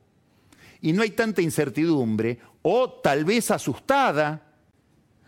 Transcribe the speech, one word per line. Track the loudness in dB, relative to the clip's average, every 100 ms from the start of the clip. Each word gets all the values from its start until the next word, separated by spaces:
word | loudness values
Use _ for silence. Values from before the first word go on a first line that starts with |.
| _ _ _ _ _ -20 -20 -6
y | -2
no | 0
hay | 0
tanta | 0 0 0
incertidumbre, | 0 0 -2 0 0 2 0 0 -2 -4 -10 _
o | 0 0 0 -2
tal | 0 0 2
vez | 0 0
asustada, | -2 -4 -4 0 2 2 2 -2 -4 -12 _ _ _ _ _ _ _